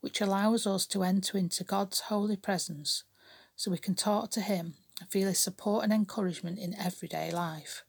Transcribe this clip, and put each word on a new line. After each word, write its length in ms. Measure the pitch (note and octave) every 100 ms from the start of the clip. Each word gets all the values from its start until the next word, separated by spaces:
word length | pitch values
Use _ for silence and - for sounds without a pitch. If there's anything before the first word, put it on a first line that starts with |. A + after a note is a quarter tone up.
which 200 | - -
allows 440 | G3+ G3 G#3 A#3 G#3+
us 220 | F#3+ -
to 160 | G3+
enter 340 | F#3 F#3+ F#3 G3
into 260 | F3 -
God's 360 | F#3 G3 G3 -
holy 360 | - G#3+ G#3 G3+
presence, 680 | - F#3 - D3+ C#3+ - - _ - - - -
so 140 | -
we 80 | F3
can 160 | -
talk 380 | F#3 G#3+ G#3 A3+
to 100 | -
him 320 | F#3+ G3 E3 - _ -
and 120 | -
feel 160 | G3 G3
his 120 | F3+
support 440 | - - - G#3+
and 100 | -
encouragement 640 | G#3+ G3 - F#3+ E3 E3+ F#3
in 160 | F3
everyday 560 | G3 F3+ - F3 D#3 D#3+
life. 540 | E3+ E3+ D#3 - -